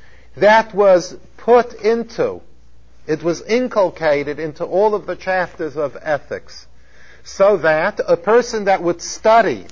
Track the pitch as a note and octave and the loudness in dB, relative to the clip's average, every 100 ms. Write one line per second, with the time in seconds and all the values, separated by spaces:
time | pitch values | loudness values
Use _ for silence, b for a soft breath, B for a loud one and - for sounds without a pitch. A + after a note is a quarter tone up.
0 | b b b - G3 A3 A3 F3+ G3+ F3+ | b b b 0 4 4 2 2 4 4
1 | E3 - - - - B3 A#3 - G#3 A#3 | 0 -14 -20 -8 2 2 2 -4 -2 -2
2 | A3+ - B2 F2+ - - - - - - | -4 -4 -4 -6 -16 -20 -20 -20 -20 -14
3 | - D#3 E3 E3 - A#3 B3+ G#3+ F3+ - | -8 -4 -4 -4 -2 -2 -2 0 -2 0
4 | D#3+ D3 C#3+ C#3+ D#3+ C#3+ F3 F3+ G#3+ G#3 | -2 0 -2 -6 -8 -8 -4 0 0 0
5 | D#3 F3 - F#3 E3+ - D#3+ C3+ D3 - | -6 -10 -4 -4 -4 -6 -8 -6 -6 -6
6 | - C#3+ - F#2+ - - - - b b | -6 -6 -6 -12 -12 -20 -20 -20 b b
7 | b b - - G3 G3 D#3 D#3 F#3 - | b b -8 0 2 4 2 0 -2 -4
8 | - E3+ - A#3 A#3+ A3 G3 F#3+ F3 F3 | -2 -2 2 2 2 -2 0 0 0 -4
9 | - - G#3+ A3+ F#3+ A2 F2 | -8 -2 2 4 4 -2 -8